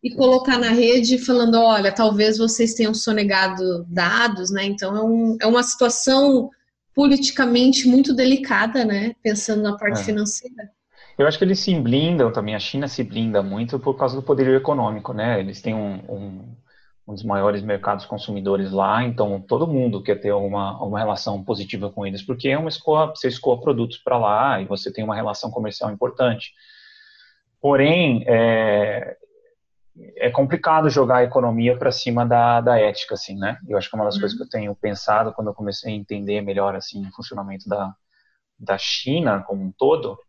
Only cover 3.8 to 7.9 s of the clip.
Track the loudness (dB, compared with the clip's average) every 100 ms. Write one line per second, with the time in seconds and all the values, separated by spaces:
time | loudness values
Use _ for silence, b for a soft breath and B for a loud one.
3.8 | -4 -2 0 2 0 0 -2 -2 -2 -4
4.8 | -4 -2 0 2 2 2 2 2 2 0
5.8 | 0 2 2 4 4 4 0 b b _
6.8 | _ 2 4 4 2 0 2 4 4 4
7.8 | 6